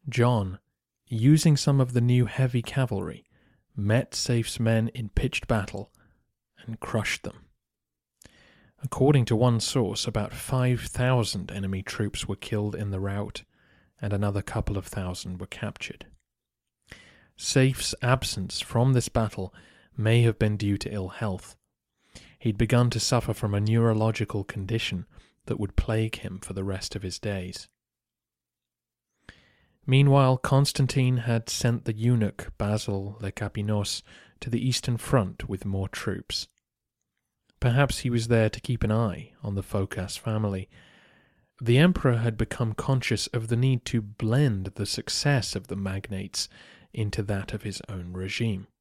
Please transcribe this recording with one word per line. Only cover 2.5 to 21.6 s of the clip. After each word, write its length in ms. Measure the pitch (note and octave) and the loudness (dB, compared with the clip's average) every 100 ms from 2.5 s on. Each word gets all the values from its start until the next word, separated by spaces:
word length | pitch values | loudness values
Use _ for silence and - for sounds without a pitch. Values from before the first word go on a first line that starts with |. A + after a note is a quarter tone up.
| B2 | 0
cavalry, 640 | - - B2+ G2 E2 - _ _ _ _ _ - | -2 -2 0 -2 -4 -10 _ _ _ _ _ -4
met 360 | G2+ A#2+ - | 2 2 0
Saif's 480 | - - A#2+ A#2 - | -4 0 0 0 0
men 300 | A2+ A2+ A2+ | 2 2 0
in 200 | - G#2+ | -4 -2
pitched 380 | - C3 - - | 0 0 -4 0
battle 440 | A2+ F#2 G2 - _ _ _ _ _ _ _ - | -2 -2 -8 -12 _ _ _ _ _ _ _ -14
and 140 | A2 | -10
crushed 440 | - A2+ - - | -4 -2 -2 -4
them. 220 | - - _ _ _ _ _ _ _ _ - _ _ _ _ _ | -8 -14 _ _ _ _ _ _ _ _ -20 _ _ _ _ _
According 420 | C3+ - C3+ C#3+ A2+ | -10 2 6 6 4
to 100 | A2 | 4
one 240 | B2 A2+ | 4 4
source, 480 | - C3+ G2 G#2+ - | 0 0 0 -2 -2
about 260 | G#2+ G#2 | -2 -4
five 480 | - - C3 B2+ A#2+ | -8 -4 0 2 0
thousand 680 | - - B2+ B2+ G#2+ - - | -2 0 2 2 2 -4 -8
enemy 320 | G2+ F#2+ F#2+ | -6 -4 -4
troops 440 | - - G2+ - - | -6 -4 -4 -4 -6
were 80 | G2 | -8
killed 380 | - G#2+ G#2 | -4 -2 -2
in 180 | F2 G2+ | -4 -4
the 80 | G2 | -4
rout, 440 | G2 G2 G#2 - _ _ _ _ _ _ | -4 -4 -6 -10 _ _ _ _ _ _
and 120 | G2+ | -4
another 280 | G2+ G#2 G2 | 0 0 -2
couple 360 | - A2 - G2 | -2 -4 -2 -4
of 100 | - | -4
thousand 520 | - F#2 F2+ - F2+ | -6 -6 -6 -8 -10
were 80 | - | -10
captured. 580 | - G#2 - - - - - _ _ _ _ _ _ _ - - _ _ _ | -8 -8 -8 -14 -14 -18 -20 _ _ _ _ _ _ _ -20 -20 _ _ _
Saif's 560 | - C#3 C3 B2+ - - | 0 4 4 2 -6 -2
absence 600 | B2 B2+ - - F#2 - | 0 0 0 -6 -6 -8
from 320 | - A#2 B2+ | -2 2 4
this 160 | B2+ - | 4 2
battle 440 | A#2+ A2 - F#2 - - _ _ - | 0 -2 -4 -10 -12 -20 _ _ -2
may 240 | A2 A#2 | 4 6
have 180 | A#2 A2 | 6 4
been 160 | G#2+ G#2 | 0 2
due 220 | G2+ G2 | 0 0
to 160 | - | -2
ill 160 | G#2 F#2 | -6 -6
health. 460 | - G#2+ F2+ - - | -4 -4 -4 -10 -20